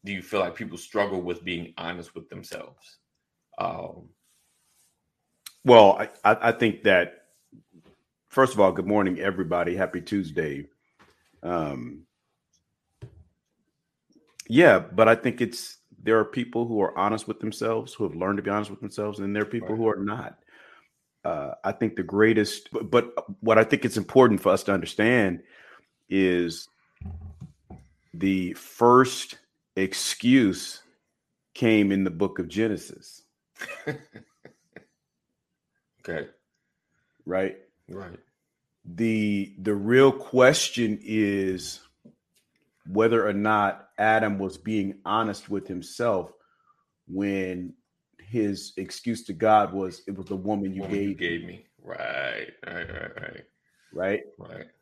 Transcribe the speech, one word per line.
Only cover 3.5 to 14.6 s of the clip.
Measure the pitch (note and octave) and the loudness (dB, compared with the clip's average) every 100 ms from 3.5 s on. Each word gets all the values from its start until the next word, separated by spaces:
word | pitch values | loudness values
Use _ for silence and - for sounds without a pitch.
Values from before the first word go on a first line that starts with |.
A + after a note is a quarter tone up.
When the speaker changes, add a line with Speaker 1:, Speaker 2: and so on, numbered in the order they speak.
| - | -8
Speaker 1:
Um, | F#2+ E2+ F2 F2 E2 _ _ _ _ _ _ _ _ _ _ _ _ _ - _ | -8 -8 -14 -18 -20 _ _ _ _ _ _ _ _ _ _ _ _ _ -20 _
Speaker 2:
Well, | C3 A#2+ G2+ - | 10 12 12 8
I, | G#2+ - G#2 | -2 2 2
I, | A2 A#2 | 4 2
I | |
think | A2+ A#2 F2 | 2 0 2
that, | G#2+ F#2 F2 - _ _ _ - _ _ _ _ _ _ _ | 4 4 2 -8 _ _ _ -20 _ _ _ _ _ _ _
first | - C3 | 2 2
of | G#2 | 4
all, | F#2+ | 4
good | F#2 F#2 | 4 0
morning, | G#2 F#2+ F2+ | 0 0 0
everybody. | G2 F#2 E2+ F2 F2 | -4 -4 -2 -2 -2
Happy | F2+ F2+ F2+ | -2 -4 -4
Tuesday. | E2+ G2+ E2 D#2 D#2 C#2 C#2+ _ _ _ _ _ _ _ | -6 -6 -4 -6 -6 -8 -14 _ _ _ _ _ _ _
Um, | E2+ E2+ D2+ C2+ A#1+ D2 _ _ _ _ _ _ _ _ _ _ - - _ _ _ _ _ _ _ _ _ _ _ - - | -6 -4 -4 -8 -14 -18 _ _ _ _ _ _ _ _ _ _ -20 -20 _ _ _ _ _ _ _ _ _ _ _ -20 0
yeah, | B2 | 6